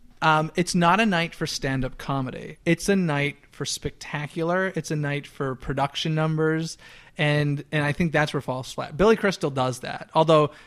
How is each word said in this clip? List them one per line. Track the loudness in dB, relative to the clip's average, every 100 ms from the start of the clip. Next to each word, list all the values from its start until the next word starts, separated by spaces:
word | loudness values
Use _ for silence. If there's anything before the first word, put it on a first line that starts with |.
| -20 -2
Um, | 2 2 2 -2
it's | 0 4
not | 4 4
a | 4
night | 2 -2 -4
for | -6
stand-up | -4 -4 -2 -4 -6
comedy. | -6 -4 -4 -8 -14 -6 -2
It's | 0 2
a | 0
night | 2 0 -2 -6 -16
for | -10 -8
spectacular. | -6 -8 -10 -10 -8 -8 -4 -2 0 -2 -4
It's | -4
a | -4
night | -2 -4 -8
for | -6 -6 -6
production | -6 -2 -2 -2 -2 0
numbers. | 0 0 0 0 -4 -10 -18 -20 -14 -2
And, | 0 2 2 -2 -4
and | -2
I | 0
think | 0 0
that's | 2 0
where | -2
it |
falls | -4 -8 -8
flat. | -10 -6 4
Billy | 6 6
Crystal | 2 -2 -4
does | -2 -2 -2
that. | -8 -10 -2 2
Although, | 6 6 4 -2